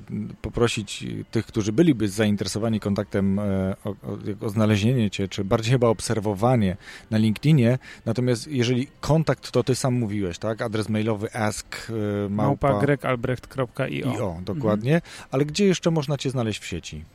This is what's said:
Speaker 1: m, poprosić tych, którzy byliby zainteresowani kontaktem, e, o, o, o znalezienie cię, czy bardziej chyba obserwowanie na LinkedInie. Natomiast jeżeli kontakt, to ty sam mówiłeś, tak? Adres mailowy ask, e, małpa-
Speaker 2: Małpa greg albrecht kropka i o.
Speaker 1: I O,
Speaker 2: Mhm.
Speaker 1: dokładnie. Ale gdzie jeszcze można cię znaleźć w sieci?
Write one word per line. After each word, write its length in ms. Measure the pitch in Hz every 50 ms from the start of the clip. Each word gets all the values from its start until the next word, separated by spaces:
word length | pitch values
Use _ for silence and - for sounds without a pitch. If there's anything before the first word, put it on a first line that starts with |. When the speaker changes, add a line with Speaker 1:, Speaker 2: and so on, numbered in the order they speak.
| 110 -
Speaker 1:
m, 220 | 113 110 104 117 127 -
poprosić 640 | - 113 - - 120 117 - 117 101 - - - 123 123 117 107 107 -
tych, 140 | - 117 -
którzy 260 | - - 117 98 107
byliby 360 | 107 123 175 170 139 104 110 101
zainteresowani 720 | 92 110 110 104 104 98 107 95 - 107 107 117 113 104
kontaktem, 600 | - 104 101 101 104 - - 101 98 98 98 101
e, 40 | 104 101 95 95 95 95 98 - -
o, 40 | 104
o, 560 | 98 - - - 104 107 110 107 101 104 117
o 40 | 113
znalezienie 600 | 101 113 107 107 110 101 101 117 131 127 110 101
cię, 180 | - - 98 92
czy 160 | - - 98
bardziej 280 | 95 120 113 110 110
chyba 160 | 131 127 120 117
obserwowanie 920 | 110 - - - 113 110 98 107 101 92 110 123 131 117 104 95 87 - - - - - - -
na 60 | 110 107
LinkedInie. 640 | 110 110 104 - - 147 160 143 117 113 127 131 - - - - -
Natomiast 420 | 117 110 123 123 127 123 110 - 151
jeżeli 400 | 151 127 117 120 127 120 135 - - -
kontakt, 500 | - - 147 165 156 - 131 - - -
to 120 | - 131 117
ty 120 | - 127
sam 180 | - - 131 123
mówiłeś, 440 | 123 117 101 101 104 98 87 85 -
tak? 240 | - 107 113 107
Adres 280 | 123 117 104 113 104 95
mailowy 440 | 110 107 107 113 110 101 104 - -
ask, 420 | 123 107 107 - - - - - - - -
e, 40 | 113 110 104 104 101 104 104 98
małpa- 0 |
Speaker 2:
Małpa 500 | 101 107 107 139 139 131 - 143 131 104
greg 260 | 143 139 143 135 -
albrecht 420 | 123 127 120 117 123 127 - - -
kropka 400 | - 131 131 110 - - 131 -
i 160 | 147 139 -
o. 40 | 127 117
Speaker 1:
I 40 | 107
O, 100 | 120 95
Speaker 2:
Mhm. 160 | 82 85 90
Speaker 1:
dokładnie. 580 | 101 98 82 131 107 104 104 107 127 156 170 - - - - - -
Ale 140 | - 135 147
gdzie 200 | 151 147 - 202
jeszcze 260 | 196 175 - - 175
można 260 | 165 160 139 139 147 131
cię 120 | - 139
znaleźć 300 | 123 131 117 110 101 -
w 60 | -
sieci? 380 | - 95 82 - - 78 76 78 - -